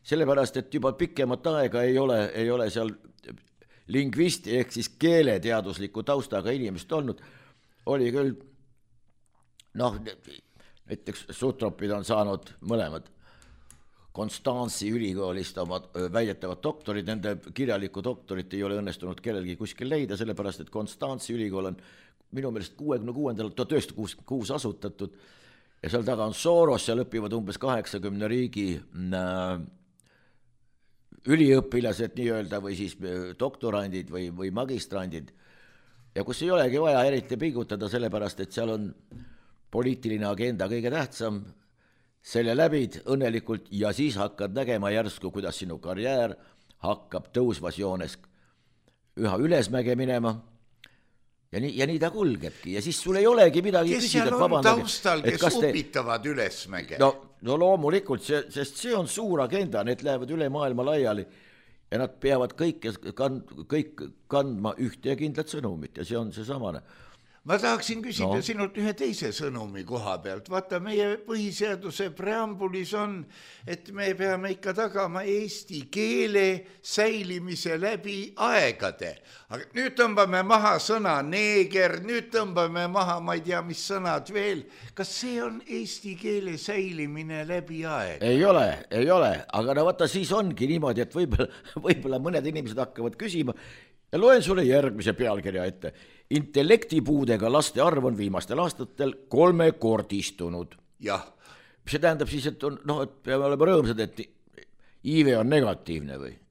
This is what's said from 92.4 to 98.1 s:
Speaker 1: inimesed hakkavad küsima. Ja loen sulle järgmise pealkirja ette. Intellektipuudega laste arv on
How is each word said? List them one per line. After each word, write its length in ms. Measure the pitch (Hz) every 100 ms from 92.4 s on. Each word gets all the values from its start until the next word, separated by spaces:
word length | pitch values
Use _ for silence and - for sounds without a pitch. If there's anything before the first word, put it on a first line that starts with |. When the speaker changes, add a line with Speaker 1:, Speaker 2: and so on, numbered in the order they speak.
| 139
Speaker 1:
inimesed 240 | 156 127 110
hakkavad 400 | 127 - 117 -
küsima. 320 | 214 170 131 - - - - _ _
Ja 60 | 165
loen 220 | 233 254
sulle 180 | 156 185
järgmise 480 | 131 139 135 104 107 98
pealkirja 460 | 120 101 95 92
ette. 260 | 92 - 80 - - - _
Intellektipuudega 1160 | 147 143 139 151 220 - 160 120 147 123 110 113
laste 300 | 147 147 120
arv 240 | 160 147
on 100 | 127